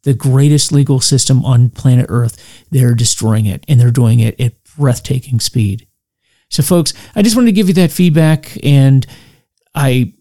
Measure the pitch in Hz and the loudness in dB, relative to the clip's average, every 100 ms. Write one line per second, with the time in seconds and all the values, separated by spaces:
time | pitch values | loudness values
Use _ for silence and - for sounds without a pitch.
0 | 143 127 139 131 147 147 - 143 139 131 | -2 -2 0 2 2 2 0 0 0 0
1 | - 131 - 131 131 120 120 - 135 123 | 0 -2 0 0 2 0 0 0 0 0
2 | - 117 117 - - - _ 135 123 120 | 0 -4 -4 -8 -20 -20 _ -2 0 0
3 | 117 - 110 110 107 - - 127 120 120 | -2 -2 -2 -2 -2 -6 0 2 2 2
4 | 117 117 113 - 120 _ _ - 139 120 | 2 2 0 -2 -6 _ _ -4 -2 -2
5 | - 131 139 120 - 120 104 95 _ _ | -4 -8 -4 -6 -4 -4 -4 -6 _ _
6 | _ _ _ _ _ - 143 175 156 - | _ _ _ _ _ -6 0 0 -2 -8
7 | - - 208 226 240 196 190 180 175 - | -10 -2 0 2 0 2 0 0 0 0
8 | 180 156 156 156 - - 139 143 135 135 | 0 2 2 0 -4 -6 0 2 4 2
9 | - - _ _ _ _ _ - 139 127 | 0 -14 _ _ _ _ _ -4 -2 -2
10 | 123 _ | -4 _